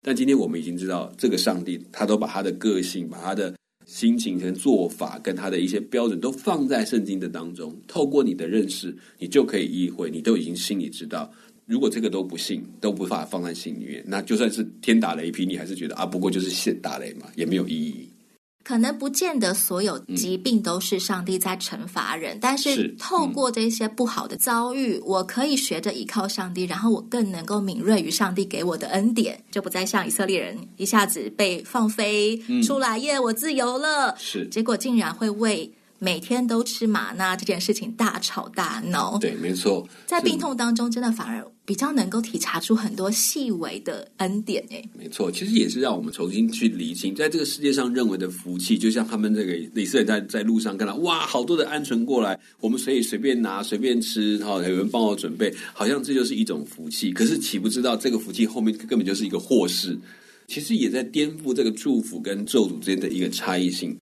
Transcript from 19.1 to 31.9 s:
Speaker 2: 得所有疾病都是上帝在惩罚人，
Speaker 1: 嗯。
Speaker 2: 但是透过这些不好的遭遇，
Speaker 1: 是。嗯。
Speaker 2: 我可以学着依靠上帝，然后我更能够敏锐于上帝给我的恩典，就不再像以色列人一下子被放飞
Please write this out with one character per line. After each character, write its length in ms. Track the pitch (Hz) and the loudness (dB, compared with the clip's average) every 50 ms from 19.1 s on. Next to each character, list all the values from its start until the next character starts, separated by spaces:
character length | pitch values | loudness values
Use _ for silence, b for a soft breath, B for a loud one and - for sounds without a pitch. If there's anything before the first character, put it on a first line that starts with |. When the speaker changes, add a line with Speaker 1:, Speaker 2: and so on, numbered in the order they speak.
| 277 - 381 359 311 254 | 0 0 0 2 2 2
Speaker 2:
得 120 | 214 180 | 2 2
所 300 | 190 196 - - 185 180 | 2 0 0 0 0 0
有 160 | 202 202 156 127 - - 185 | 0 0 -2 -4 -6 -4 -4
疾 220 | 180 - 180 185 | -2 -2 -2 -2
病 240 | 185 - 262 233 214 | -2 2 2 2 4
都 180 | - 175 170 185 | 4 2 -2 -2
是 200 | 185 - 208 185 | 0 -2 -2 -2
上 260 | 185 - 202 180 175 | 0 -2 -4 -4 -2
帝 140 | 190 190 185 | -2 -2 -2
在 180 | - 190 185 | -2 -2 -4
惩 300 | 185 - - 175 - - | -4 -6 -8 -8 -8 -10
罚 280 | 180 - 170 117 95 147 | -8 -6 -6 -4 -4 -4
人， 200 | 165 165 104 82 | -6 -6 -8 -6
Speaker 1:
嗯。 40 | 208 | 0
Speaker 2:
但 160 | 226 254 269 | 2 2 2
是 380 | 277 - 294 277 247 - - - - | 2 2 2 2 2 0 -2 -2 -8
透 260 | - - 370 339 302 | -4 0 2 2 2
过 240 | 269 233 277 262 247 | 2 0 0 0 0
这 180 | 226 233 220 | 2 2 0
些 200 | 233 226 220 220 | 0 2 0 -2
不 180 | 214 220 - 247 | -2 0 0 0
好 220 | 226 233 - - | 0 0 -4 -4
的 80 | - - | -6 -2
遭 360 | - - 254 233 233 233 247 254 | -2 0 2 2 0 0 0 -2
遇， 180 | 277 269 233 190 | 0 0 0 0
Speaker 1:
是。 40 | - | -2
嗯。 20 | - | 0
Speaker 2:
我 180 | 160 190 190 185 | 0 0 0 0
可 220 | 185 - 240 262 | 0 0 0 2
以 80 | 302 285 | 2 2
学 260 | 262 - - 175 160 | 2 0 0 -2 -2
着 120 | 180 208 - | -2 -4 -4
依 120 | 123 107 | -4 -8
靠 220 | - - 220 190 | -4 -2 -2 -2
上 260 | 196 - - 185 180 180 | -2 -4 -6 -6 -4 -2
帝， 120 | 180 185 | -4 -2
然 120 | 175 160 | -2 -2
后 140 | 190 214 233 | 2 4 4
我 100 | 220 - - - | 4 4 2 -4
更 220 | - 240 226 196 | 0 0 0 0
能 120 | 185 170 160 | 0 -6 -4
够 140 | - 202 208 | -2 -2 0
敏 200 | 196 190 170 226 | 0 -2 -2 0
锐 200 | - 202 220 196 | 4 4 4 4
于 120 | 160 160 | 4 0
上 240 | - - 208 185 180 | 0 0 0 2 2
帝 100 | 196 196 | 0 -2
给 180 | 190 - - 165 | -2 -2 -2 0
我 140 | 180 160 | -2 -2
的 120 | - - - | -2 -4 -2
恩 220 | - 196 202 233 | 0 2 2 4
典， 300 | 233 233 220 - - - - _ | 4 4 0 0 -2 -8 -14 _
就 100 | - 202 | -6 -6
不 100 | 190 - | -6 -4
再 140 | - 185 185 | -2 -2 -2
像 220 | - - 202 180 | 0 0 0 0
以 40 | - | 0
色 160 | - - 196 | 0 0 0
列 140 | 190 190 165 | 2 2 0
人 160 | 113 87 101 117 180 - - | -2 -4 -8 -10 -14 -16 -8
一 80 | - 190 | -6 -2
下 180 | 196 - 214 202 | 4 4 4 4
子 280 | 196 - 165 202 214 - | 4 0 -4 -4 -6 0
被 280 | - 208 185 180 165 - | 2 2 2 2 -4 -8
放 260 | - - 247 226 | -4 0 2 2
飞 480 | 214 | 2